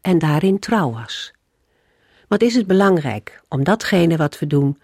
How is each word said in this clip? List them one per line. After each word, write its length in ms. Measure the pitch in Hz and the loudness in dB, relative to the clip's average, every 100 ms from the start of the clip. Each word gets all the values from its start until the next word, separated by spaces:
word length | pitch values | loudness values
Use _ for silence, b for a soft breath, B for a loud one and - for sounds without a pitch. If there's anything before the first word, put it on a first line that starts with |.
en 180 | 190 170 | -2 0
daarin 400 | 156 151 190 196 | 2 2 2 0
trouw 320 | - 226 147 | -2 -2 -2
was. 420 | 113 113 - - - _ _ _ _ _ _ _ _ _ | -4 -10 -12 -14 -18 _ _ _ _ _ _ _ _ _
Wat 140 | 208 | 0
is 140 | 240 240 | 2 2
het 120 | 190 | 2
belangrijk 760 | 190 196 180 139 104 - - _ | 2 4 2 0 -6 -10 -20 _
om 140 | 139 | -2
datgene 540 | 143 220 - 190 170 160 | 0 0 0 2 2 2
wat 220 | 147 - | -2 -4
we 80 | 151 | -2
doen 320 | 143 139 147 | 0 0 -2